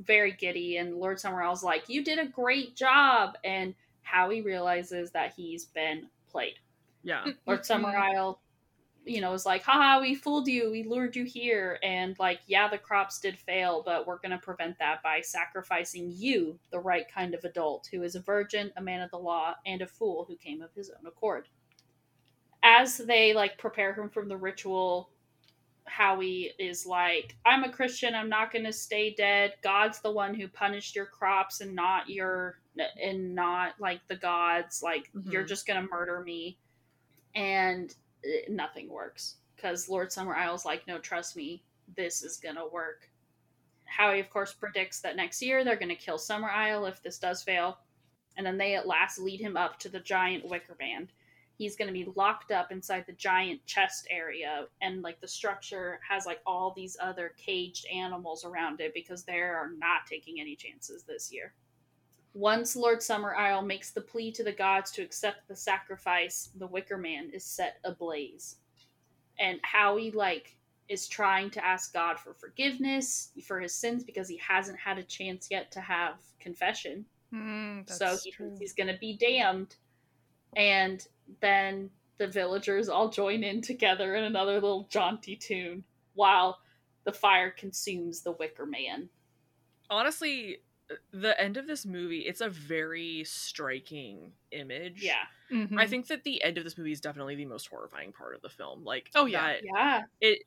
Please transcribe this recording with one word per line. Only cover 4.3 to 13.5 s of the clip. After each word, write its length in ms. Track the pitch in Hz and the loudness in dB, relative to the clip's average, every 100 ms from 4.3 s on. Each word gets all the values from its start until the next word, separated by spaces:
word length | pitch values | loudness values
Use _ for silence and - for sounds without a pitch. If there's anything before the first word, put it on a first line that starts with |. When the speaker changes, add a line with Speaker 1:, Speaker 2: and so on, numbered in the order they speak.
| 226 | 2
Speaker 1:
realizes 720 | 208 185 180 175 180 180 175 | -2 0 2 0 0 -6 -4
that 200 | 170 135 | -2 -2
he's 300 | - 170 165 | -4 -10 -10
been 460 | - 160 156 156 - _ _ | -8 -2 -2 -2 -8 _ _
played. 300 | - 117 - _ _ _ _ | -6 -4 -6 _ _ _ _
Speaker 2:
Yeah. 220 | 180 147 294 - - | -4 -2 -2 -4 -2
Speaker 1:
Lord 140 | 196 | -2
Speaker 3:
Mm-hmm. 40 | |
Speaker 1:
Summer 320 | - 220 208 202 | 2 2 2 4
Isle, 440 | 196 190 190 190 _ _ _ _ _ _ | 4 4 0 -2 _ _ _ _ _ _
you 160 | - 226 | -6 -2
know, 120 | 185 | 0
is 140 | 185 190 | 0 2
like, 160 | 185 | 2
"Haha, 380 | 262 285 277 269 | 6 8 10 8
we 140 | 262 269 | 6 0
fooled 300 | 302 294 269 | 0 0 2
you. 220 | 247 226 | 2 2
We 120 | 220 | 0
lured 320 | 220 240 247 247 | -2 0 0 -2
you 80 | |
here. 540 | 247 240 240 214 185 175 | -6 -4 2 2 2 0
And, 360 | 190 185 185 190 | 0 0 -2 0
like, 220 | 185 180 - | 0 0 4
yeah, 220 | 190 208 | 4 6
the 100 | 202 | 2
crops 400 | - 202 190 - | 0 2 2 0
did 180 | 196 185 | -4 -4
fail, 440 | - | -4